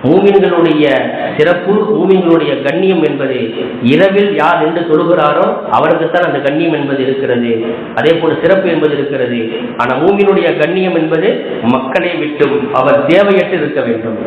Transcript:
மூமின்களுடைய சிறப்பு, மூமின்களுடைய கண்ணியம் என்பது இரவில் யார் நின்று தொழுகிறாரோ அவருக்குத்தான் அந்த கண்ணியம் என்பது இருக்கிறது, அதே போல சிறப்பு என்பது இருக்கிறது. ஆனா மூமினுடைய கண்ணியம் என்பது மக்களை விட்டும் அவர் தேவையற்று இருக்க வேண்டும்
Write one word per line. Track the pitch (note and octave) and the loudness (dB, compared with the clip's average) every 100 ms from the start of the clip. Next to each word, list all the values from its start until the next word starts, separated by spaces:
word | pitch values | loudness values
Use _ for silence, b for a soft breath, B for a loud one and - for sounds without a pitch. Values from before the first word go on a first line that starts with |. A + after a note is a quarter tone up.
மூமின்களுடைய | B2 F3+ G3+ G3 F3+ E3+ E3+ D3+ D3 C3 - - - - | 2 4 4 4 2 2 2 2 2 0 -2 -6 -6 0
சிறப்பு, | D#3 F3 F#3+ G#3 G#3 | 0 0 0 0 0
மூமின்களுடைய | D#3 F#3 F#3 E3+ E3 D3 C3+ C#3 | 0 2 2 4 2 2 -2 -2
கண்ணியம் | E3 F#3+ F3 | 0 0 2
என்பது | D3+ C#3 C3 B2 A2+ - - - | 0 -2 -4 -4 -4 -6 -8 -2
இரவில் | A#2+ D3+ F#3+ G3 G3+ D3+ | 2 4 4 4 0 2
யார் | D#3 E3+ | 0 2
நின்று | D#3 E3+ | 0 -2
தொழுகிறாரோ | E3 - E3 F3 D3 D#3+ G3 - - | 0 0 2 2 2 0 0 -2 -2
அவருக்குத்தான் | A2+ D#3 E3 D#3+ F3 F3 | 0 2 0 0 0 0
அந்த | C#3+ | 0
கண்ணியம் | C#3 D3+ E3+ | -2 0 0
என்பது | D3+ C#3 C3+ | -2 -2 -2
இருக்கிறது, | B2+ C3 B2+ A#2+ A#2+ A2+ A#2 - - A2+ | -2 -2 -2 0 0 -2 -4 -6 -6 -2
அதே | C#3+ E3+ | 0 2
போல | D#3+ - | 0 0
சிறப்பு | E3 F#3+ F#3 | 2 2 0
என்பது | D#3+ D3+ | 0 0
இருக்கிறது. | C#3+ C#3 C#3 B2 A#2+ A2+ A2+ - - | 0 -2 -2 -2 -2 -4 -6 -8 -4
ஆனா | A#2+ C3 | -2 0
மூமினுடைய | E3+ G3+ G3+ F#3 E3 D3+ | 2 2 2 2 2 0
கண்ணியம் | D3+ F#3 F#3 E3+ | 0 0 0 0
என்பது | D#3+ D#3+ G3 - - - | 0 0 0 -2 -6 -6
மக்களை | A2+ B2+ B2 F#3+ F3 D#3 | -2 -2 -2 -2 -2 -4
விட்டும் | D3+ D3 C#3 D3 - | -6 -2 0 0 -2
அவர் | B2+ C3+ C#3 - | 0 2 2 4
தேவையற்று | F3+ G3+ F#3+ E3+ F3+ | 2 4 2 0 -2
இருக்க | D3 C#3+ | -4 -4
வேண்டும் | A#2 A2 A2 G#2 | -4 -4 -4 -8